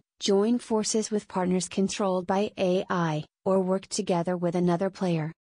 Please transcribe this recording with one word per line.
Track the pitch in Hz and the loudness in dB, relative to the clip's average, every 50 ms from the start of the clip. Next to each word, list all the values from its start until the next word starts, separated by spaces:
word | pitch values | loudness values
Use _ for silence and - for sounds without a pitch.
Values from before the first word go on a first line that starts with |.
| - _ _ - | -6 _ _ -6
join | - - 196 196 202 226 240 240 | -2 2 2 4 4 4 2 0
forces | - - 226 214 208 - - 220 208 - | 0 -2 -2 -2 0 0 0 -2 -2 -2
with | 214 208 - | -2 -4 -4
partners | - - 190 180 180 180 185 180 - | -4 -4 -2 0 2 2 0 0 -2
controlled | - - 190 190 - - 214 190 185 185 180 175 | -2 0 0 0 0 -2 -2 0 0 0 0 0
by | 190 196 208 208 - | 0 0 0 -2 -2
A | - 190 180 180 185 - - | -2 0 0 2 0 0 0
I, | 190 180 170 160 156 151 156 - _ _ - | -2 0 0 0 -2 -2 -6 -8 _ _ -2
or | 196 190 190 | 0 2 2
work | 185 180 190 196 196 - | 2 2 0 -2 -4 -4
together | - - 196 - 185 170 170 185 180 | -6 -4 -2 0 0 0 0 0 -2
with | 175 175 170 165 | 0 0 0 0
another | 180 175 180 175 170 190 190 | 2 2 2 2 2 0 -2
player. | 185 - 190 180 170 160 151 156 160 _ | -4 -2 -2 0 0 0 -2 -4 -8 _